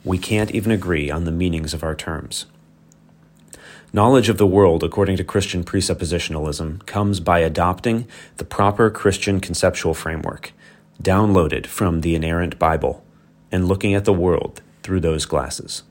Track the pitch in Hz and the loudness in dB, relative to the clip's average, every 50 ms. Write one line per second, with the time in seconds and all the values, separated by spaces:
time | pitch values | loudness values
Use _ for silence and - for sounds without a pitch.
0 | _ 92 92 87 - - 110 107 107 110 - 113 101 110 113 101 92 87 87 76 | _ -2 -4 -2 -2 -2 -2 -2 -2 0 -2 -2 0 0 0 0 0 0 -2 -2
1 | 73 71 73 82 85 82 82 85 90 90 82 80 80 78 80 80 80 80 78 78 | -2 -2 -4 -4 -2 -2 -2 0 0 0 0 -2 -4 -6 -6 -6 -6 -6 -6 -6
2 | - - 82 73 - - - - - _ _ _ _ _ _ _ _ _ _ _ | -8 -8 -8 -8 -8 -8 -10 -10 -10 _ _ _ _ _ _ _ _ _ _ _
3 | _ _ _ _ _ _ _ _ _ - - - - - - - - _ - 104 | _ _ _ _ _ _ _ _ _ -20 -20 -20 -20 -20 -20 -20 -20 _ 0 2
4 | 104 117 135 131 113 101 110 90 107 98 90 101 101 92 80 85 80 85 - - | 4 6 6 6 6 4 2 4 4 4 6 8 6 6 6 4 0 -2 0 0
5 | 101 90 95 90 92 - - 104 92 - - 90 85 - - 98 92 - 90 - | 0 2 2 -2 -2 -2 -2 -2 -2 0 -4 -6 -6 -2 -2 -2 0 0 -2 -4
6 | 92 82 87 85 - - - 78 76 78 73 78 82 80 78 92 - - - 104 | -2 -2 -2 -2 -2 -4 -6 -6 -4 -4 -6 -6 -6 -6 -8 -8 -12 -6 -4 -2
7 | 104 101 101 92 82 87 90 87 82 80 80 85 87 90 92 - - 120 113 113 | 0 0 0 0 0 2 2 4 4 2 2 0 0 0 0 0 -2 -2 -2 -2
8 | 120 - - - - - _ - - - - - 101 98 104 - 120 110 104 - | -4 -8 -14 -20 -20 -20 _ -14 -14 -12 -2 2 2 2 4 4 2 2 2 2
9 | - 104 95 - - - 98 92 - - 85 - - 92 87 - - 85 80 - | 0 0 0 2 -2 -2 -2 -2 -2 -4 -4 0 0 0 0 0 -2 -4 -4 -2
10 | - 78 80 80 78 - - - - - - _ - - - _ _ _ _ _ | -4 -6 -6 -6 -6 -8 -10 -10 -14 -18 -20 _ -20 -20 -20 _ _ _ _ _
11 | - 95 92 98 107 104 98 95 85 76 73 64 - - - - 110 92 85 82 | -2 0 2 4 4 4 4 4 4 2 0 -4 -6 -8 -4 -2 0 0 0 0
12 | 78 85 82 82 80 80 82 85 87 85 80 - 82 80 80 80 - 69 71 - | 0 0 0 0 0 -2 -2 -2 -2 -4 -2 0 0 0 0 2 0 -2 -4 -4
13 | - _ _ _ _ _ _ _ _ _ - 92 90 87 95 95 - 104 101 101 | -12 _ _ _ _ _ _ _ _ _ -2 0 2 2 0 0 0 0 0 0
14 | 98 - 101 87 87 92 85 - - - - - - _ _ _ _ - 95 92 | 2 2 2 2 2 2 0 0 -2 -6 -12 -14 -20 _ _ _ _ -4 -4 0
15 | 80 82 80 78 73 - - 73 65 67 - - - - - - - _ | 0 0 -2 -2 -4 -2 -2 -4 -4 -4 -8 -12 -12 -12 -12 -14 -14 _